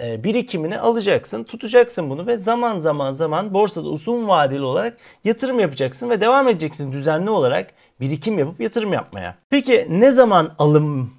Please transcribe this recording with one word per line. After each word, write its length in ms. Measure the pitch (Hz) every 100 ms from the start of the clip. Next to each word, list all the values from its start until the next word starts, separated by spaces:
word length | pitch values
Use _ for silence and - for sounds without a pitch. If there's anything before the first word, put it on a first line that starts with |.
e, 240 | 120 110
birikimini 540 | 165 233 160 175 156 202
alacaksın, 680 | 233 233 196 139 - 220
tutacaksın 640 | 233 - 220 240 233 196 147
bunu 160 | 139 208
ve 120 | 233
zaman 400 | 190 240 240 196
zaman 340 | 156 147 135
zaman 420 | 135 160 156 208
borsada 340 | 196 208 165 151
uzun 400 | 151 226 240 214
vadeli 340 | 170 139 139
olarak 340 | 131 160 226 - - _
yatırım 360 | 208 226 262 247
yapacaksın 500 | 175 131 127 - 240
ve 100 | 220
devam 280 | 220 269 262
edeceksin 440 | 180 156 156 139
düzenli 380 | 139 147 156 202
olarak 360 | 202 127 160 190 _ _ -
birikim 380 | 135 151 220 202
yapıp 220 | 143 175
yatırım 320 | 113 240 214
yapmaya. 420 | 139 - 98 90 - -
Peki 360 | 277 262 233 147
ne 200 | 170 262
zaman 440 | 254 233 180 160 -
alım 560 | 151 151 151 139 127